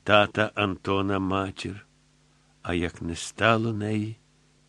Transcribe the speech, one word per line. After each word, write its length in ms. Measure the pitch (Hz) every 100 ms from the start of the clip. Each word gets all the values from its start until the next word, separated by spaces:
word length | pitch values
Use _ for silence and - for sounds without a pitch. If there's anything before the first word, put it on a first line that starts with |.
тата 480 | - 104 101 - 107
Антона 640 | - 101 90 98 98 98 98
матір. 680 | 95 95 98 - 95 98 - _ _ _ _ _ _ _
А 120 | -
як 280 | 87 85 -
не 140 | 85 82
стало 560 | - - 104 113 117
неї, 440 | 104 104 107 107 110 _ _ _ _